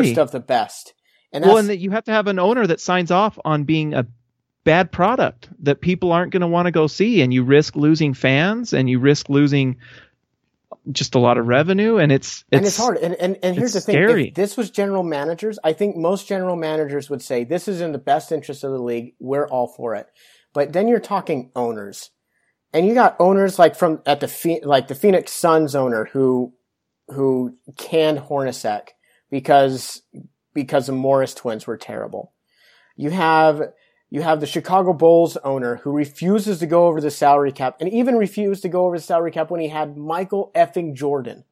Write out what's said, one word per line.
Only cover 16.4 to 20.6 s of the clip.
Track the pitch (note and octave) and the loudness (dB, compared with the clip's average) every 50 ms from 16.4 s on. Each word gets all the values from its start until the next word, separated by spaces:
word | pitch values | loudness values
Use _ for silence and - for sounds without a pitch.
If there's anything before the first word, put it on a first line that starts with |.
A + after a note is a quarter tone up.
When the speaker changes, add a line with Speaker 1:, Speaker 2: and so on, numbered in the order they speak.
| F#3 F#3 F3 | -4 -4 -4
Speaker 1:
managers | E3+ D#3+ D#3 D#3 D#3 D#3 C#3 C#3+ C#3+ C#3+ - | -4 -4 -4 -2 -4 -4 -4 -4 -6 -6 -8
would | C#3+ - | -10 -10
say, | - - C3 A#2+ A#2+ | -6 -6 -4 -4 -2
"This | A#2+ E3 F3+ - G#3+ | -2 -4 -4 -4 -6
is | F#3+ E3+ | -6 -6
in | F3 D#3+ | -6 -6
the | D3 C3+ | -8 -6
best | C#3+ C#3+ C#3 D#3 - - | -2 -2 -2 -2 -2 -4
interest | E3 D3 - - C#3+ - - | -6 -8 -6 -10 -12 -10 -8
of | C#3 | -6
the | C3+ B2+ | -6 -6
league. | B2 A#2+ A#2 A#2 A#2 B2 - - | -4 -4 -6 -6 -8 -10 -16 -12
We're | B2+ B2+ C3+ C#3+ C#3+ | -8 -4 -2 -2 -2
all | - C3 B2+ A#2+ A#2+ | -2 -2 -4 -4 -4
for | - - B2 A#2 G#2+ | -8 -10 -8 -8 -8
it." | G#2 - - _ _ _ _ _ _ _ _ | -8 -10 -14 _ _ _ _ _ _ _ _
But | - C#3+ | -4 -4